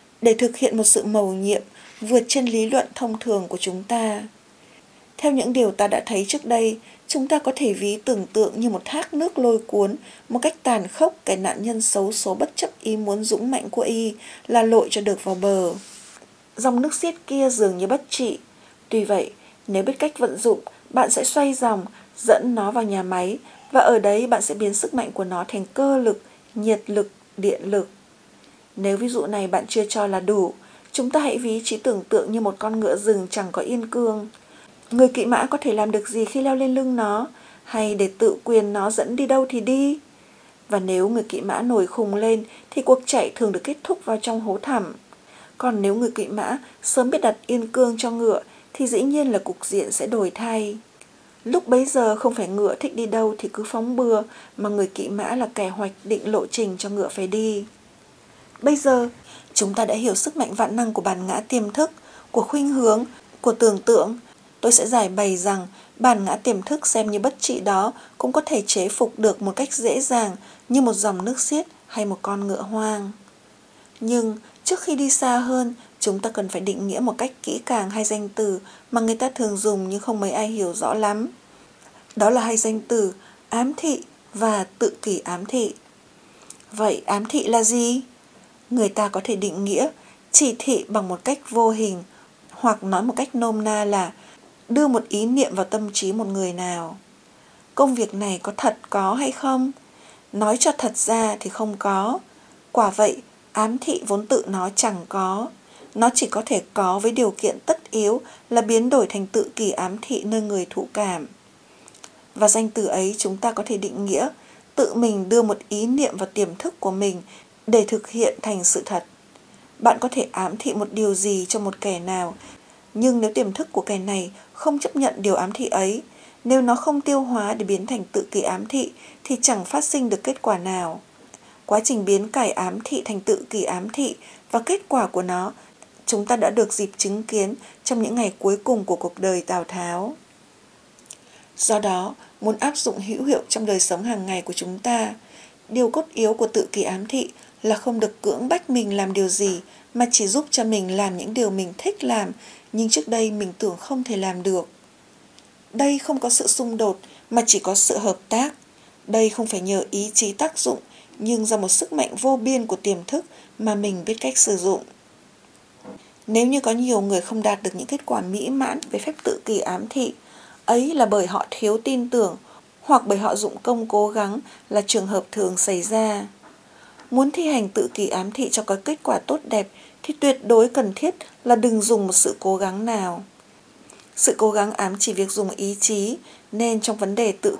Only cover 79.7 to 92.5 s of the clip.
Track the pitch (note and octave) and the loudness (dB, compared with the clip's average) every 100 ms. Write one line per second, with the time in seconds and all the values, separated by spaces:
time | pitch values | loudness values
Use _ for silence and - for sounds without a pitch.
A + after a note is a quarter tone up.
79.7 | G3+ F#3+ G3+ B3 G#3+ G3 G#3 G#3+ A3 F3+ | 0 -2 -4 -4 -2 -2 -2 -2 -2 -4
80.7 | E3 A3+ A3 G#3 G#3 C#4+ - - - - | -2 -2 0 0 -2 -4 -8 -20 -20 -20
81.7 | _ - - - G#3+ G#3 B3 A3+ A3 A3 | _ -20 -20 -12 2 4 4 2 0 0
82.7 | A3 - A#3 F#3+ F#3 - - _ A3+ B3+ | -2 0 2 2 -2 -16 -20 _ -2 -2
83.7 | D4+ D#4+ C4 - - _ G3+ A3+ G#3 F#3+ | -2 -2 -2 -6 -20 _ -2 0 0 -4
84.7 | - D#3+ - A3 F3+ - F3 G3+ B3+ A3 | -2 -2 -2 -4 -4 -4 -8 -4 -2 -2
85.7 | - - _ _ _ - - - - - | -6 -18 _ _ _ -20 -20 -20 -20 -16
86.7 | G#3+ G#3+ - - G3+ A3 D4 G#3+ A#3 A3 | -2 0 0 -2 -2 -2 -2 2 2 2
87.7 | A#3+ A#3+ B3+ C4 - - - - - - | 2 0 -2 -6 -18 -20 -20 -20 -20 -4
88.7 | A#3+ G#3 G#3+ G#3 F#3+ G#3 G3 G3 E3+ G3+ | 0 2 0 -2 -2 -4 -4 -4 -4 -2
89.7 | F3 D4+ - - - _ - C4 A#3+ C#4 | 0 0 -4 -20 -20 _ 2 2 0 0
90.7 | A#3 - G#3 F#3 F3+ C4 C#4+ - A#3 A3+ | 0 0 -4 -2 -4 -4 -4 -2 2 4
91.7 | A3 G#3+ F3+ F3+ - - _ - | 2 -2 -4 -12 -20 -20 _ -20